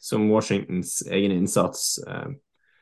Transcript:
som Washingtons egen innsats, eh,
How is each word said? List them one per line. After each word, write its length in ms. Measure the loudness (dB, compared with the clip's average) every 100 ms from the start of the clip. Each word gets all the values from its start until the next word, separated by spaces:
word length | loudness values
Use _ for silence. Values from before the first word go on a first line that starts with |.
som 280 | -4 0 4
Washingtons 720 | 4 2 -2 -2 -4 -4 -6 -2
egen 220 | 0 2
innsats, 680 | 2 2 2 0 0 -4 -4 -6
eh, 200 | -10 -10 -12 _ _ _ _